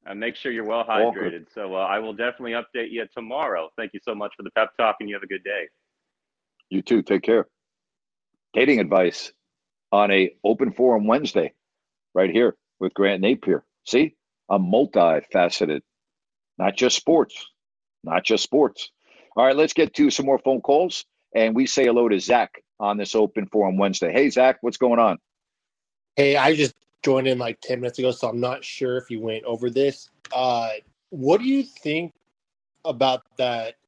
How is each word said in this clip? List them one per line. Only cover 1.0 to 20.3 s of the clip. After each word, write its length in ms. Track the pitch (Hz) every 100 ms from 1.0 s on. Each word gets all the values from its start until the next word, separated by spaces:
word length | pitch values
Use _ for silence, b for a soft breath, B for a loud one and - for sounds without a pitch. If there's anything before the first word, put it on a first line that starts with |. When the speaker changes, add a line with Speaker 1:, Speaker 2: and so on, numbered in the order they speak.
| 113
Speaker 2:
good. 200 | 98 92
Speaker 1:
hydrated. 220 | 85 80
So, 220 | 110 98 95
uh, 20 |
I 220 | 92 101
will 120 | 110
definitely 420 | 104 120 120 120
update 360 | 117 113 120 117
you 160 | 113 110
tomorrow. 560 | - 113 135 143 90 80 -
Thank 180 | 110
you 60 | 98
so 140 | - 104
much 160 | 104 -
for 60 |
the 80 | 101
pep 260 | - 110 -
talk, 200 | 113 104
and 100 | 104
you 60 |
have 80 | 101
a 60 | 95
good 160 | 95
day. 240 | 95 101 80 _ _ _ _ _ _ _ _ _ _
Speaker 2:
You 140 | 98
too. 200 | - 117
Take 200 | - 120
care. 240 | - 113 - _ _ _ _ _ _ _ _ _ _
Dating 280 | - 131 127
advice 520 | 95 92 90 - - _ _ _ _ _ _
on 180 | 101 104
a 240 | 98 95 _
open 300 | 104 110 131
forum 340 | 98 127 113 104
Wednesday 460 | 131 147 98 76 _ _ _ _ _ _
right 160 | 90 95
here 260 | 92 120 - _ _
with 140 | 92
Grant 260 | - 98 95
Napier. 420 | 98 127 - 80 _ _
See, 320 | - 123 156 _ _ _ -
I'm 160 | 98
multifaceted. 1160 | 90 107 143 104 85 78 - 95 87 - 80 73 _ _ _ _ _ _ _ -
Not 180 | 95 98
just 200 | 123 -
sports. 500 | - 165 - - - _ _ _ _ _
Not 220 | 85 85
just 180 | 101 110
sports. 480 | - 139 131 - - _ b b b -
All 80 | 131
right, 80 |
let's 200 | 139 156
get 200 | - 151
to 160 | - 147
some 160 | -
more 140 | 135